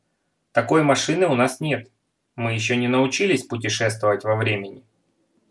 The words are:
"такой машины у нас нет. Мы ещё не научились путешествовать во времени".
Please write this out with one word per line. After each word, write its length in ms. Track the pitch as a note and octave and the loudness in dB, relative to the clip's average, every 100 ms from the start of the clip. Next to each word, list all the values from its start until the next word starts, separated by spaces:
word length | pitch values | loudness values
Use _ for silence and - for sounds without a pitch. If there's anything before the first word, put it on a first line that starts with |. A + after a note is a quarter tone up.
| _ _ _ _ _ | _ _ _ _ _
"такой 320 | - A#2 D#3+ | -2 2 4
машины 420 | D3 C3 - D3+ C3 | 4 2 0 0 2
у 80 | |
нас 280 | B2 B2+ - | 2 0 -2
нет. 280 | D#3 B2 - _ _ _ _ - | -4 -4 -6 _ _ _ _ -6
Мы 180 | A#2 | -4
ещё 220 | A2 A2+ B2 | -2 -2 0
не 120 | B2 | 2
научились 540 | B2+ C3+ - G3 C#3+ | 2 2 2 0 0
путешествовать 800 | - A#2 A2 A2 A2+ A2 G#2+ G2+ | -2 -6 -4 -2 -2 0 0 0
во 120 | G#2+ A2 | 0 0
времени". 480 | A2 G#2 G2 F#2+ - _ _ _ _ _ _ | 0 -2 -6 -14 -20 _ _ _ _ _ _